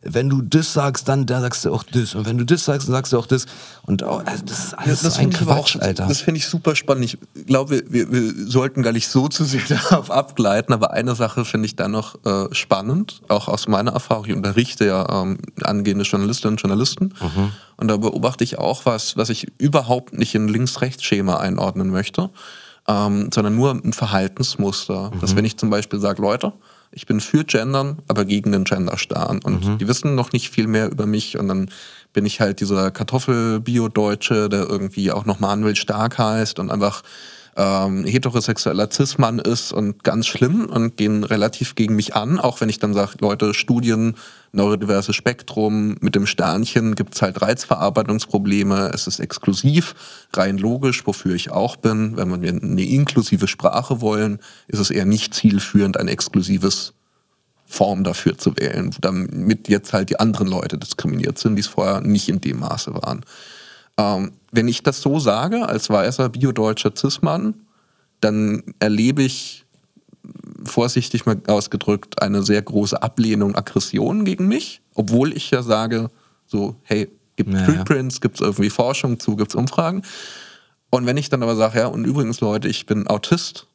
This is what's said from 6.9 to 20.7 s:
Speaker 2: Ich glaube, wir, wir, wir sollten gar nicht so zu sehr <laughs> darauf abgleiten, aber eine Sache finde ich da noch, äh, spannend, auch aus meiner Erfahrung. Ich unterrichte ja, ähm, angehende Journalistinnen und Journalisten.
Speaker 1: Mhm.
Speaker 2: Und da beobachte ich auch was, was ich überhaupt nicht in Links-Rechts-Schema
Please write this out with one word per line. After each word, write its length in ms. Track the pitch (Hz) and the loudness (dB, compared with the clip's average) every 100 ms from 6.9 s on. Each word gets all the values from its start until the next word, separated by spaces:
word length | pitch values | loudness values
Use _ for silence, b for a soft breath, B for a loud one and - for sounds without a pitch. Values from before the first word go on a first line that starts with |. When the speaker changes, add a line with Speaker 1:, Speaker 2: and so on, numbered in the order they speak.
| 135 | 0
Speaker 2:
Ich 140 | 120 - - - - | 0 -4 -14 -18 0
glaube, 380 | 131 143 135 - | 0 2 -2 0
wir, 200 | 120 104 | -2 2
wir, 260 | 123 110 - | 0 0 -2
wir 100 | 107 | -4
sollten 360 | 123 131 131 | -2 -2 0
gar 100 | 117 | 0
nicht 160 | 117 - | 0 0
so 180 | 135 139 | 2 0
zu 160 | - | 0
sehr 180 | 151 131 | -2 -2
<laughs> 40 | - | -2
darauf 420 | 139 - 180 - | -2 2 2 4
abgleiten, 640 | 135 139 - 107 101 117 | 0 0 0 2 2 2
aber 180 | 117 107 | 0 2
eine 220 | - 120 | 0 -2
Sache 300 | 117 113 - | 0 -2 -2
finde 220 | 117 113 110 | -2 -2 -2
ich 100 | - | -4
da 140 | 98 | -4
noch, 260 | 107 107 - 110 | -2 -6 -6 -2
äh, 220 | 98 98 - | 0 0 -4
spannend, 680 | - 98 101 156 214 - - | -2 -2 0 -2 -2 -8 -2
auch 220 | 104 - | -2 0
aus 180 | 104 - | -4 0
meiner 240 | 101 117 | 0 0
Erfahrung. 340 | - - 110 107 | -2 -2 -4 -2
Ich 60 | |
unterrichte 520 | 98 101 101 123 - 104 | -2 0 0 -2 0 2
ja, 380 | 95 95 98 | 2 0 -2
ähm, 160 | 92 95 - - | -2 -4 -6 -6
angehende 440 | - 104 101 101 98 | -2 0 0 0 0
Journalistinnen 480 | 104 101 120 110 | 0 0 0 -2
und 80 | 107 | -2
Journalisten. 520 | 98 98 131 - 95 - | 0 0 0 0 -4 -2
Speaker 1:
Mhm. 300 | 87 82 101 104 B B | -4 0 -2 -2 B B
Speaker 2:
Und 140 | 113 | 0
da 80 | 107 | 2
beobachte 480 | 107 - 117 131 120 | 2 0 -2 0 -4
ich 120 | - | -2
auch 280 | 82 120 - | -2 0 0
was, 320 | 110 - - | 0 -4 -2
was 120 | 110 | -2
ich 180 | 110 - _ | -2 -6 _
überhaupt 580 | 143 147 117 127 - - | 2 2 2 -2 -2 -2
nicht 160 | 113 | 0
in 140 | 107 107 | 2 2
Links-Rechts-Schema 920 | 110 127 | 2 0